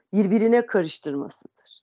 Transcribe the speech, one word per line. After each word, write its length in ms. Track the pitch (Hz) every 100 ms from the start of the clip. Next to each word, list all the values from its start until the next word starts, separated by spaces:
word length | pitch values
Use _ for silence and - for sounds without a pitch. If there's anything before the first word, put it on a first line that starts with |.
| _
birbirine 540 | 196 190 214 226 240 233
karıştırmasıdır. 1120 | 190 160 - 151 139 139 - - _ - -